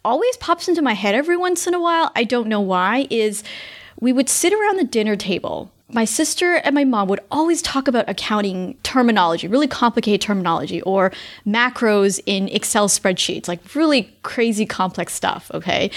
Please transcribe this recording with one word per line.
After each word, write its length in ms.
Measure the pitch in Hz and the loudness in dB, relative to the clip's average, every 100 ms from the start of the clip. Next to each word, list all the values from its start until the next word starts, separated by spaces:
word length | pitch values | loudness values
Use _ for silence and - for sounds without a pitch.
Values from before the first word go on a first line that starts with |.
always 320 | 214 269 480 480 | -2 0 0 -2
pops 300 | - 339 370 | -2 -2 0
into 140 | 339 | 0
my 120 | 277 | 2
head 220 | 202 202 214 | 0 0 0
every 220 | 311 349 | 2 0
once 280 | 359 349 359 | 0 -2 0
in 60 | |
a 60 | 359 | 0
while, 320 | 339 330 320 - | 2 2 0 0
I 80 | |
don't 240 | 233 247 220 | 0 0 0
know 140 | 214 | 0
why, 460 | 190 185 185 240 277 | 0 0 2 0 0
is 340 | 233 214 202 - - - - - - | 0 -2 -2 -10 -16 -16 -20 -20 -4
we 120 | 247 | 0
would 180 | 254 269 | 2 2
sit 240 | - 349 | 0 2
around 240 | 427 415 381 | 2 2 0
the 60 | |
dinner 320 | 277 226 214 202 | 0 0 0 -2
table. 560 | 185 175 - - - _ - | -2 -4 -4 -8 -10 _ -6
My 160 | 233 220 | -2 0
sister 500 | - 311 - 359 339 | 0 -2 0 2 2
and 180 | - | 2
my 120 | 285 269 | 2 2
mom 220 | 220 190 | 2 2
would 100 | 196 - | -2 -2
always 320 | 277 330 330 | 0 2 0
talk 260 | - 269 269 | -2 -2 0
about 220 | 240 202 | 0 0
accounting 640 | 196 - 214 202 185 185 - | -4 -2 -2 -2 -4 -6 -8
terminology, 640 | - 262 240 214 170 170 170 | -2 2 4 4 4 2 0
really 200 | 247 294 | 2 2
complicated 540 | - 240 226 220 202 | 2 0 2 2 2
terminology, 600 | - 202 175 165 147 170 | 2 0 0 0 -2 -4
or 300 | - 196 190 - - - 208 | 0 2 2 0 -16 -8 -2
macros 760 | 220 247 247 233 208 196 190 - | 2 2 2 2 4 4 0 -2
in 220 | 196 196 | -2 0
Excel 400 | 196 - 220 208 | -2 0 0 2
spreadsheets, 580 | - 196 185 - 165 - | 2 0 -2 -2 -4 -6
like 280 | 175 - 285 | -8 -6 0
really 360 | 320 277 190 _ | 2 2 0 _
crazy 420 | - - 233 208 214 | -8 -2 0 0 -2
complex 480 | - 185 185 165 | -2 -4 -4 -8
stuff, 380 | - - - - | -4 -4 -4 -6
okay? 380 | - - - - | -8 -2 -2 -2